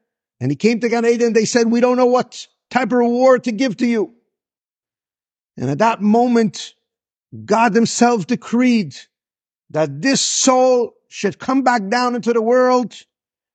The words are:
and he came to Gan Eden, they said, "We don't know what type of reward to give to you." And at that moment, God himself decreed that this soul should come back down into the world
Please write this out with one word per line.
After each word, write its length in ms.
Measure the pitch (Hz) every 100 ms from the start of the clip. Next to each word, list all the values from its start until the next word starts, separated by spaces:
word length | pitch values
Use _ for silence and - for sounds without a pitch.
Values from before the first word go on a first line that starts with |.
| _ _ _ -
and 120 | 123
he 60 | 143
came 240 | 214 233
to 80 | 233
Gan 180 | 220 233
Eden, 260 | 240 233
they 140 | 226 220
said, 260 | 240 233
"We 80 | 233
don't 160 | 247 247
know 100 | 247
what 400 | 247 - - - _ -
type 220 | 247 247
of 60 | 247
reward 460 | 240 240 262 254
to 80 | 247
give 260 | 208 269 180
to 80 | 240
you." 280 | 233 196 _ _ _ _ _ _ _ _ _ _ _ _ _ _ -
And 140 | 127
at 80 | 147
that 240 | 220 226
moment, 720 | 208 220 247 233 220 - - _ _ _ _ _ _ 110
God 300 | 107 226 233
himself 520 | 202 226 - 240 240 160
decreed 680 | 240 - 233 254 233 165 - - _ _ _ _ _ _
that 320 | 151 156 139
this 180 | 226 277
soul 760 | - - - 254 254 254 226 _ _
should 300 | - 202 -
come 240 | - 262
back 260 | 262 240 190
down 260 | 240 247
into 180 | 240 214
the 100 | 233
world 520 | 220 254 254 254 247 - - _ _ _ _